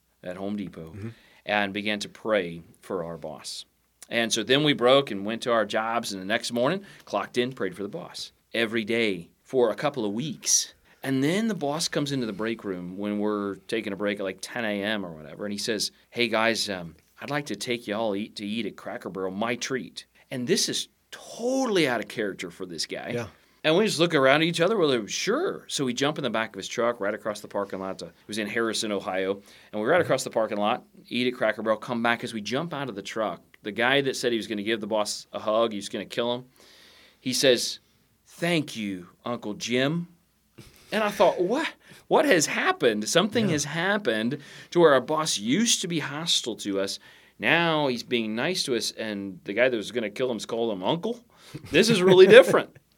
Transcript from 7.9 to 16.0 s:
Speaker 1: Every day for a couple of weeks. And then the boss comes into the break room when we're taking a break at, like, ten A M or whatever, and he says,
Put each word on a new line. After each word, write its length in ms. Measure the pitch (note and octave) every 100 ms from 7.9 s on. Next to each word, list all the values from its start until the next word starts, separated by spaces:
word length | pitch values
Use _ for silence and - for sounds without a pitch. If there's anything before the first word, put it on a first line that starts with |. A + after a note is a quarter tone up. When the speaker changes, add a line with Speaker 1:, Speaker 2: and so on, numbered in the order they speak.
| E3+ F3+ - - - _
Speaker 1:
Every 300 | A2 A#2 A#2
day 460 | G#2+ A2+ A2+ F#2 E2 _
for 260 | - C3 A#2
a 60 | G#2
couple 280 | D3+ C#3 G#2+
of 60 |
weeks. 640 | G#2 D3+ A2+ - - - - _ _
And 200 | C3+ C3+
then 240 | C#3 F#3+ A3+
the 60 |
boss 340 | G3 C#3+ D3 E3+
comes 240 | E3 C#3+
into 140 | C#3 A#2
the 80 |
break 300 | F#2+ A2 A2+
room 340 | A2 F2+ F2+ F#2
when 220 | G#2 G#2
we're 380 | G#2 G#2 G2+ F#2+ -
taking 260 | A2+ G#2
a 20 | G2
break 240 | G#2 G#2
at, 40 |
like, 160 | G2 F#2
ten 240 | - B2 A2
A 160 | G#2
M 220 | G2+ A2 F#2
or 60 |
whatever, 340 | D#2 D2 E2 G2+
and 60 |
he 80 | G2+
says, 320 | A2+ G#2+ - -